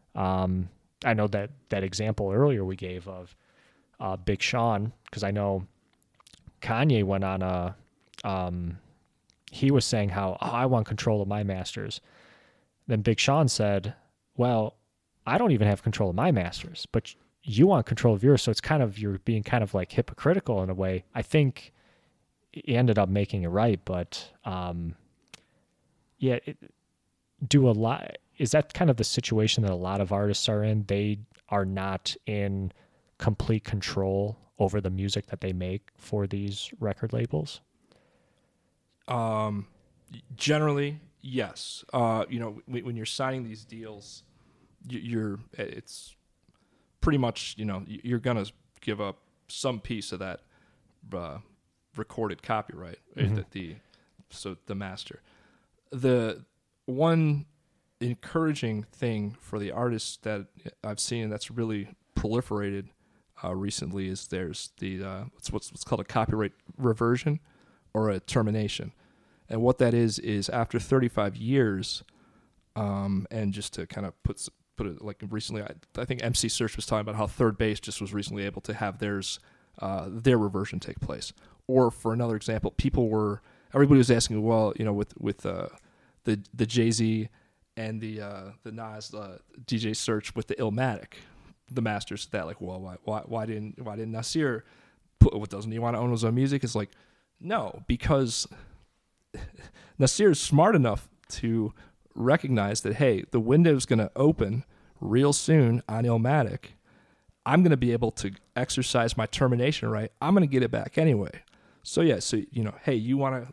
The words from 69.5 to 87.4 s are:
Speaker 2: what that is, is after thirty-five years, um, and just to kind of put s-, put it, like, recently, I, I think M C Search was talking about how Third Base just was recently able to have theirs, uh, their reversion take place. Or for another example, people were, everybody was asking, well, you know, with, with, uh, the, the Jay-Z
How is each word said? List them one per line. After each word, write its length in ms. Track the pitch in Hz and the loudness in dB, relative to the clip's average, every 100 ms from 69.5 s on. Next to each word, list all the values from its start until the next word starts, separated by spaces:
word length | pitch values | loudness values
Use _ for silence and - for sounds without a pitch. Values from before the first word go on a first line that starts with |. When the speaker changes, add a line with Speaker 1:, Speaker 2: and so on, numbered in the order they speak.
| 113 | 0
Speaker 2:
what 180 | 120 127 | 2 6
that 140 | 123 | 4
is, 240 | 120 113 104 | 6 2 0
is 280 | - 104 95 | -2 -2 -2
after 320 | 120 113 - | -2 -2 -2
thirty-five 560 | - 135 120 - 101 117 | 2 2 2 0 -2 -2
years, 680 | 113 135 113 95 107 - - _ _ _ _ _ _ 110 | 0 4 4 2 -4 -8 -12 _ _ _ _ _ _ -6
um, 500 | 104 98 98 95 95 | -2 -2 -2 -2 -4
and 220 | 113 101 | -4 -4
just 220 | 98 - | -4 -8
to 120 | - 82 | -10 -10
kind 220 | - 98 | -8 -10
of 140 | - | -6
put 140 | - - | -6 -6
s-, 120 | - _ _ - | -12 _ _ -10
put 100 | 101 | -8
it, 140 | - | -8
like, 200 | 107 98 101 | -12 -12 -8
recently, 320 | 107 - 110 | -8 -6 -8
I, 120 | 104 - _ - | -10 -14 _ -8
I 80 | 123 | -6
think 180 | 123 | -2
M 100 | 117 | -2
C 140 | 117 113 | 0 0
Search 300 | - 113 - | 0 -2 -4
was 80 | - | -4
talking 160 | 110 | -4
about 140 | 107 107 | -2 -4
how 120 | 104 | -2
Third 300 | - 117 101 | 2 2 2
Base 240 | 110 104 | -2 -2
just 180 | - - | -6 -8
was 140 | 98 | -6
recently 320 | 104 101 104 98 | -6 -6 -6 -6
able 160 | 95 | -8
to 120 | - | -8
have 260 | 104 104 110 | -6 -6 -4
theirs, 400 | 104 101 90 - _ _ _ - | -4 -4 -4 -10 _ _ _ -10
uh, 260 | 98 95 92 | -6 -6 -6
their 280 | 113 123 120 | 0 4 6
reversion 420 | 104 92 98 90 | 4 -2 -4 -6
take 220 | - - | -8 -8
place. 320 | - - - - - - - | -8 -8 -10 -16 -20 -12 2
Or 240 | 127 120 | 4 4
for 220 | - 113 | 2 -2
another 220 | 113 120 110 | 0 0 -2
example, 360 | - 110 - | -2 -2 -2
people 380 | - 135 135 113 | 0 0 2 2
were, 320 | 107 104 101 _ _ _ | 2 0 -4 _ _ _
everybody 240 | 135 143 139 | 4 8 8
was 140 | 120 | 8
asking, 300 | 117 - 107 | 4 2 0
well, 320 | 110 113 107 - | 2 4 2 0
you 80 | 110 | -2
know, 80 | |
with, 260 | 101 107 - | -2 -4 -6
with, 260 | - 98 101 | -6 -4 -6
uh, 220 | 90 87 - _ _ _ _ | -6 -8 -12 _ _ _ _
the, 160 | - 107 - | -2 -2 -2
the 120 | 113 110 | -2 0
Jay-Z 640 | 120 113 113 110 110 110 _ | 2 2 2 2 0 -4 _